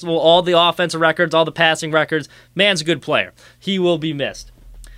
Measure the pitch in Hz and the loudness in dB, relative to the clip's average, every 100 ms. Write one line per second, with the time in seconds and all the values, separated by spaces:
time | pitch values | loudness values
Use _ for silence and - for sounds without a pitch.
0 | 175 165 156 170 175 170 170 165 175 160 | -4 0 4 4 4 2 2 0 -4 0
1 | 160 160 170 160 160 156 165 156 160 156 | 0 0 -2 0 0 2 0 0 -2 -2
2 | 147 156 139 - _ - 202 185 156 151 | 0 -4 -6 -14 _ -2 0 0 -2 -4
3 | - 135 92 - - _ - 190 175 170 | -2 -2 -2 -10 -20 _ -6 -2 0 -2
4 | 160 143 120 95 - - - - - | -4 -6 -8 -8 -18 -20 -20 -20 -20